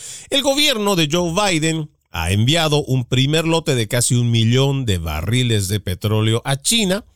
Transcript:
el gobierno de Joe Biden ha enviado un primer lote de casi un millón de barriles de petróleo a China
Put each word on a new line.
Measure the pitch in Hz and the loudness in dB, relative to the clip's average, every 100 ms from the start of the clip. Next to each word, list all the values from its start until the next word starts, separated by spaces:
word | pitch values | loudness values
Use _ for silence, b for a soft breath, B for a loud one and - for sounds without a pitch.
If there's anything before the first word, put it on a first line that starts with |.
| B B B | B B B
el | 277 | -2
gobierno | 269 269 294 226 202 | 0 2 2 0 0
de | 185 156 | 0 0
Joe | 175 175 | 0 -2
Biden | 170 208 165 160 160 151 _ _ | 0 0 0 0 -2 -6 _ _
ha | 82 82 | -6 0
enviado | 101 120 170 160 147 | 2 2 2 2 0
un | - 131 | 0 -2
primer | 120 127 135 156 160 | 0 0 2 0 0
lote | 165 160 | 0 0
de | 127 107 | -2 0
casi | 123 - | -2 0
un | 123 120 | 0 2
millón | 117 113 123 139 139 | 2 4 2 2 0
de | 123 90 | -2 -2
barriles | 82 76 98 123 123 107 95 | -2 -4 -2 0 2 0 0
de | 104 | -4
petróleo | 101 92 107 107 110 113 | -4 -4 -2 0 0 0
a | 139 139 | -2 -4
China | - 226 196 196 - | 0 0 0 -2 -6